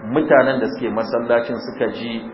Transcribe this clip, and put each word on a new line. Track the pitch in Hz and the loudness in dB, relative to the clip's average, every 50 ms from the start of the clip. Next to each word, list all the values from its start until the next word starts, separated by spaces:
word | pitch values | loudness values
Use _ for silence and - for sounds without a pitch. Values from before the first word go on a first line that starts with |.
| 113 107 | -6 0
mutanen | 123 156 151 147 151 131 123 135 131 123 | 0 0 4 6 6 6 6 4 2 0
da | 110 - - | -2 -2 -4
suke | - 123 110 | -4 -4 -2
masallacin | 104 113 110 - - 120 117 120 120 117 - - 123 110 | -2 -2 -2 -2 -2 -2 2 2 2 2 2 -2 -6 -8
suka | - 135 117 - 117 107 - | -8 -10 -4 -2 -2 -2 -2
ji | - 117 120 117 113 110 - | -6 -8 -8 -8 -8 -8 -10